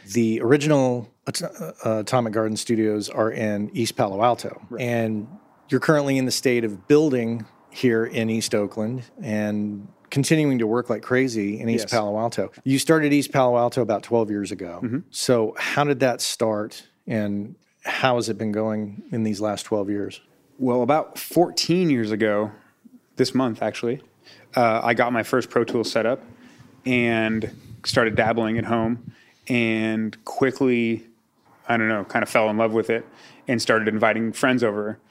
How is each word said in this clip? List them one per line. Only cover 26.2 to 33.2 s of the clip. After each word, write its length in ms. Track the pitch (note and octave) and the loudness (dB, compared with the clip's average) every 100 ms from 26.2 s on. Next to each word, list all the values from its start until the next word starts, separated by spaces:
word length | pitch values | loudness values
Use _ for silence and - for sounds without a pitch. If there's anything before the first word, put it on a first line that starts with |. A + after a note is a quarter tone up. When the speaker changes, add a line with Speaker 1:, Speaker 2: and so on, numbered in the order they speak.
| - - - - - - | -6 -20 -20 -20 -20 -12
Speaker 2:
and 640 | B2+ B2 A#2 A2+ A2 A2 G#2+ - - - | -2 0 2 2 0 -2 -4 -10 -20 -12
started 320 | - C#3 A2+ A2 | -2 2 2 2
dabbling 420 | A2+ A2+ A2 A2+ | 2 0 0 -2
at 60 | |
home 480 | G#2+ A#2 A2+ A#2+ - - _ _ - | -2 -2 0 -4 -8 -20 _ _ -4
and 760 | B2 A2+ A2 A2 A2 A2 - | 0 0 0 -2 -2 -4 -8
quickly, 840 | - - C3+ B2 C3+ A#2+ A#2 A2+ - _ _ _ _ _ - | -12 0 0 2 2 2 0 -2 -8 _ _ _ _ _ -2
I 80 | A#2 | 0
don't 120 | A2 | 2
know, 160 | G#2+ | -2
kind 180 | F#2+ A#2 | -2 -2
of 60 | G#2+ | 2
fell 200 | B2 A2 | 2 2
in 80 | G#2+ | 2
love 160 | A2+ | 2
with 180 | A2+ G#2+ | 2 0
it 160 | A#2 - - | -2 -4 -20